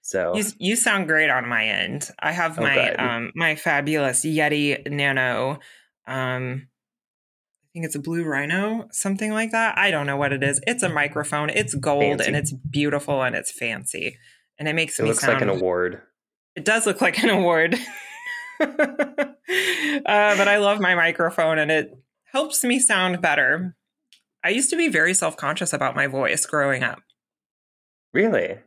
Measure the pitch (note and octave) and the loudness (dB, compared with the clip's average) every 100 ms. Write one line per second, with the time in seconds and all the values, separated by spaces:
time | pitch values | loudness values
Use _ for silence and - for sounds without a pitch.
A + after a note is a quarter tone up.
0 | - F#2+ F2 G#3 G3+ - F3+ A3 - G3+ | -6 -2 -2 -2 -4 -4 -2 0 2 0
1 | E3 D#3 D#3 B2+ A#2+ A#2 A2 G2 F#2 C#3+ | 2 2 4 2 0 0 0 -2 -4 -6
2 | - - - E3+ E3 D#3 C#3+ C3+ B2+ - | -10 -6 -4 0 -2 0 0 2 0 0
3 | B2+ A#2 A#2 - E3 D3+ E3+ C#3+ C#3+ D#3 | -2 -2 -6 -2 -2 0 0 0 0 0
4 | C#3 A#2+ D#3 D#3 D3 D3 D3 C#3 - C#3+ | 0 0 0 0 2 2 0 -2 -4 -2
5 | C#3+ C3+ B2+ A#2 B2+ C#3+ - - _ _ | 0 2 0 0 -2 -6 -12 -20 _ _
6 | - C3 C3 B2+ B2+ C3+ - _ _ _ | -10 -4 -4 -4 -6 -8 -12 _ _ _
7 | _ _ _ _ _ _ _ E3+ D#3+ D3+ | _ _ _ _ _ _ _ -10 -8 -6
8 | D3 E3 E3 C#3 C#3+ F3 G3+ A3+ A3+ - | -4 -4 -2 -2 0 0 0 -4 -6 -6
9 | G3 G3 G#3+ G#3+ A3+ A3+ A3+ - G3 D#3+ | -4 -2 -2 -2 0 0 0 2 2 2
10 | C#3+ C#3 C#3+ C#3 C#3 C#3+ - A#3+ F#3 D#3 | 0 0 0 2 0 0 -2 -2 0 0
11 | C#3+ D3 D3 D3+ D3+ - B2+ C#3+ D3 C#3+ | 0 -2 -4 -2 -2 -2 -2 -2 0 2
12 | C#3+ C#3+ - D3 D3+ C3 - C#3+ D3 C#3+ | 2 2 0 0 -2 -6 -6 0 0 0
13 | C#3+ C#3+ B2+ - - - A#2+ A2 - E2+ | 0 0 0 -2 -6 -6 -6 -6 -8 -6
14 | E2 - - _ _ _ D3+ D#3+ D#3+ - | -8 -10 -20 _ _ _ -4 -2 -2 -2
15 | A2+ A2+ A#2+ A2+ G#2 F#2+ F#2 F2+ F2+ F2 | 0 2 2 2 2 2 0 0 -2 -4
16 | - _ _ _ _ - D3+ A3 G#3+ F#3+ | -18 _ _ _ _ -8 0 0 0 2
17 | F3+ - - G3 F3 E3 E3 A#3+ B3 - | 0 2 2 4 4 4 4 0 -4 -14
18 | - - - - - - D4 - C#4+ - | -16 -16 -12 -12 -12 -4 -4 0 -2 0
19 | D4 - C#4 - - F#4 F#4+ F4 D4+ D4 | -4 -2 -6 -6 -4 -2 0 -2 -2 -2
20 | C#4 G#3 G#3 G3+ G3 G#3 G3+ G#3 F#3 F3+ | 2 4 4 4 4 4 4 2 2 4
21 | E3 E3+ E3 E3 D#3+ D#3+ D3+ D#3 D3 - | 2 2 0 2 2 2 2 2 0 -8
22 | _ _ _ C4 D#4 - B3+ B3 B3+ G#3 | _ _ _ -2 -2 0 2 2 4 2
23 | F#3 F3 E3+ D3 C3 D3+ F3+ - _ _ | 2 2 2 2 2 2 -2 -8 _ _
24 | _ - _ _ E3 A3 C4+ E4+ E4 E3 | _ -20 _ _ -2 0 0 2 2 2
25 | D#3+ F#3 E3 - C#3+ D#3 E3+ D3 C#3 C3 | 2 2 0 -4 -4 -4 -2 -2 -2 0
26 | C#3 C3+ C3+ D#3 - D3+ C#3 C3 B2 - | -2 0 0 0 0 0 0 0 -2 -6
27 | _ _ _ _ _ _ _ _ _ _ | _ _ _ _ _ _ _ _ _ _
28 | _ - G#3+ D#3 E2+ G2+ | _ 0 2 2 0 -6